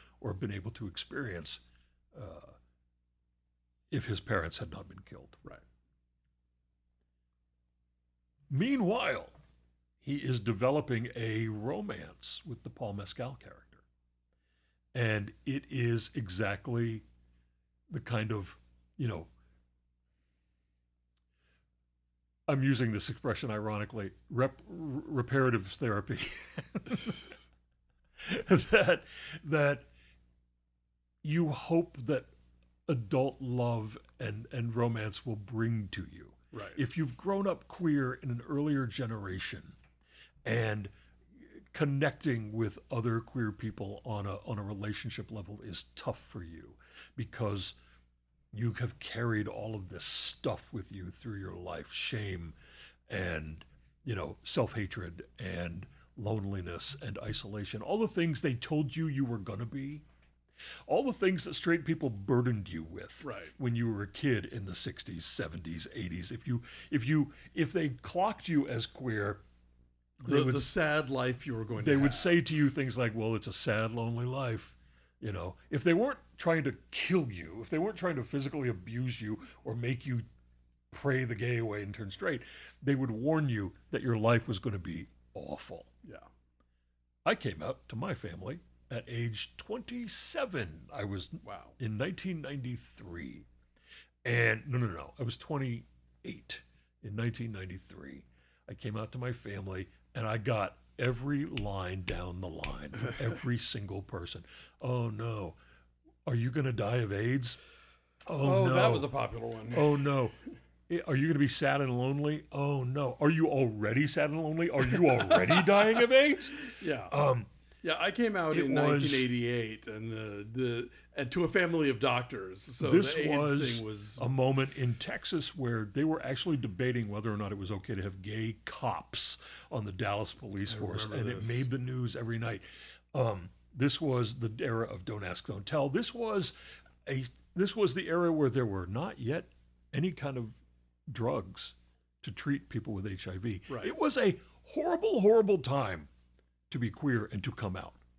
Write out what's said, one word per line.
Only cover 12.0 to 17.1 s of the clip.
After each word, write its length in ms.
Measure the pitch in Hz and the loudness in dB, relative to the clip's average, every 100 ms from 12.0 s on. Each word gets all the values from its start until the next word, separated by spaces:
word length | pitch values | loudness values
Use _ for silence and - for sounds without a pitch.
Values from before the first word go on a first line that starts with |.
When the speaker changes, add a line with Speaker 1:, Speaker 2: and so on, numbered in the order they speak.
| 76 - - - 165 | -12 -12 -10 -10 -10
Speaker 1:
with 180 | 117 | -12
the 60 | 123 | -12
Paul 240 | - 113 | -10 -6
Mescal 420 | 101 98 - 127 127 | -6 -8 -8 -8 -10
character. 300 | - - _ _ _ _ _ _ _ _ _ _ _ _ _ 123 | -16 -20 _ _ _ _ _ _ _ _ _ _ _ _ _ 0
And 360 | 113 107 104 - - | 2 2 -2 -6 -4
it 200 | 139 - | -4 -4
is 400 | 131 117 117 - - | 0 2 2 -2 -6
exactly 880 | 101 90 101 95 - 117 117 110 - | -4 -2 -2 -2 -4 -2 -2 -4 -12